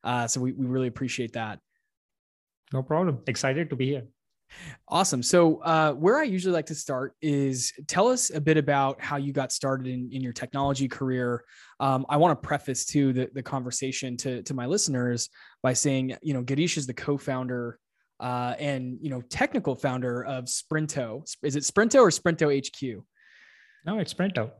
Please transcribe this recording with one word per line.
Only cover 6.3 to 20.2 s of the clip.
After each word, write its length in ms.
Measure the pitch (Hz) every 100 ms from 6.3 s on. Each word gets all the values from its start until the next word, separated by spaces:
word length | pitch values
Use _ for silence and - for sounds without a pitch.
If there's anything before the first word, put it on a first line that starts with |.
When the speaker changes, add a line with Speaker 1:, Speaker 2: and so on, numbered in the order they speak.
| 185 185
Speaker 1:
like 140 | 170 151
to 80 | 151
start 400 | - 131 135 _
is 500 | 156 143 135 131 - - 151
tell 200 | 175 240
us 240 | 254 -
a 100 | 160
bit 160 | 147 156
about 440 | 143 143 135 135
how 160 | - 143
you 140 | 139
got 200 | 139 131
started 360 | - 135 135 131
in, 220 | 123 127
in 100 | 131
your 120 | 127
technology 540 | 120 127 139 139 135 135
career. 560 | - 131 127 123 120 _ - - _
Um, 260 | 135 131 135
I 100 | 147
wanna 180 | 170 147
preface 500 | - 143 - 127 -
too 280 | 147 135
the, 180 | 127 127
the 100 | 139
conversation 720 | - 135 123 - 135 131 131 123
to, 260 | 139 123
to 100 | -
my 140 | 135 123
listeners 640 | 202 180 127 123 120 - - - _
by 100 | 131
saying, 420 | 127 147 131 131 -
you 140 | 156 135
know, 80 |
Girish 340 | 123 139 170 160
is 80 | 131
the 80 |
co-founder, 840 | 120 - 143 - 127 127 123 120 - _ _ _ _
uh, 340 | 123 123 123 -
and, 380 | 147 135 127 123
you 80 | 151
know, 120 | 127
technical 540 | 120 - 285 254 147 123
founder 500 | 139 127 123 120